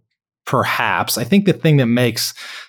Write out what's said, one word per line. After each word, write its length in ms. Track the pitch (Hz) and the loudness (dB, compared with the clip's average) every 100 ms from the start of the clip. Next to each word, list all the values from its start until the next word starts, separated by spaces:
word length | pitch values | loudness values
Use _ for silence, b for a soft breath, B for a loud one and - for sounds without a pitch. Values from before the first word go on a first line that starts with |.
| _ _ _ _ - | _ _ _ _ -4
Perhaps. 720 | 127 101 - 117 92 107 - | -2 0 -2 0 0 -2 -4
I 60 | |
think 200 | 123 202 | 0 2
the 80 | 202 | 2
thing 240 | - 165 147 | 2 2 4
that 100 | 120 | 4
makes 460 | 120 123 117 - B B B | 2 0 -2 -6 B B B